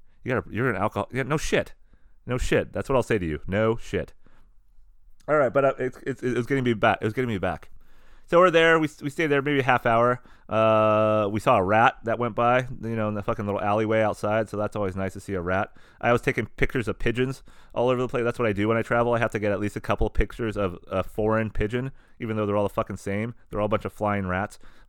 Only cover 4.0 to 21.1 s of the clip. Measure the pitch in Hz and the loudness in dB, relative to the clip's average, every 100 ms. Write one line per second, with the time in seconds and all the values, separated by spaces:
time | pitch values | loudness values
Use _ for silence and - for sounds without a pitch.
4 | - - - - - - - - - - | -6 -14 -20 -20 -20 -20 -20 -20 -20 -20
5 | - - - 151 131 139 135 - 127 - | -20 -14 -2 2 2 2 2 2 -4 -6
6 | - 127 123 120 117 139 123 113 113 98 | -8 -6 -2 -2 0 0 0 2 2 2
7 | 110 107 127 104 90 76 - - - - | 0 -2 -2 -2 -4 -4 -10 -18 -18 -20
8 | - - - 170 185 165 165 165 156 - | -20 -20 2 6 8 8 6 4 2 -4
9 | 143 139 156 143 139 143 131 123 120 113 | -8 -2 0 2 2 0 2 2 4 4
10 | 120 123 - - - 110 110 110 107 107 | 4 0 -6 -20 -4 2 4 4 4 4
11 | 107 107 104 107 135 117 92 107 123 - | 2 2 0 0 2 4 4 4 4 2
12 | 113 110 120 107 120 123 123 110 113 113 | -4 -4 -2 0 2 2 0 -6 -6 -4
13 | 107 107 101 113 104 98 101 107 107 110 | -2 -4 -4 -4 -2 -2 0 0 2 2
14 | 107 90 107 107 107 101 104 107 98 92 | 2 0 0 0 -2 -4 -4 -4 -4 -4
15 | 95 101 - 95 85 92 104 - - - | -6 -8 -8 -6 -2 -2 -2 -8 -20 -4
16 | 117 120 - 127 107 - 135 131 110 95 | 0 0 0 -4 -4 -2 -2 -2 -4 -2
17 | - 113 127 135 - - - - 123 123 | -2 0 -2 -4 -14 -20 -10 -2 0 0
18 | 123 127 117 117 117 98 104 113 110 120 | -2 -2 -2 0 0 0 2 0 0 0
19 | 120 117 113 113 104 98 104 107 - 104 | 2 2 0 -2 -2 -2 -4 -6 -4 0
20 | 110 - 110 - 117 104 98 85 - 95 | 0 0 0 -2 -6 -2 -2 -4 -6 -4
21 | 90 | -4